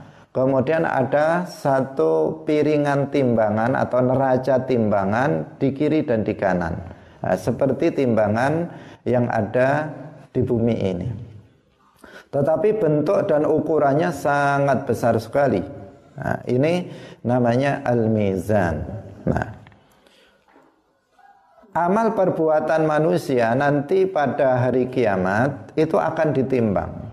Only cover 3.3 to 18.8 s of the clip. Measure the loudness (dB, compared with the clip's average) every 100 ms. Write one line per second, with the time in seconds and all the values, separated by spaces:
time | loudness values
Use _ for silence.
3.3 | 2 2 2 0 0 0 2 2 2 2
4.3 | 2 2 0 0 0 2 0 0 0 0
5.3 | -2 -6 -4 -2 0 0 0 0 0 -2
6.3 | -2 0 0 -2 -6 -10 -16 -20 -8 -2
7.3 | -2 -2 0 0 0 0 0 0 2 2
8.3 | 0 0 -2 -4 -10 -20 -10 -2 0 0
9.3 | -2 -2 0 2 0 -4 -10 -16 -20 -6
10.3 | -4 0 0 0 0 -2 -2 -6 -8 -12
11.3 | -18 -20 _ _ _ _ _ -20 -20 -6
12.3 | -2 0 2 0 2 2 2 2 0 2
13.3 | 0 2 0 0 2 2 2 0 -2 0
14.3 | 2 2 2 2 0 0 0 2 0 0
15.3 | 0 2 0 -2 -10 -18 -20 -20 -10 -6
16.3 | -4 -2 0 2 0 -4 -12 -18 -8 -2
17.3 | 2 2 2 0 -2 0 0 2 2 2
18.3 | 0 0 2 2 -2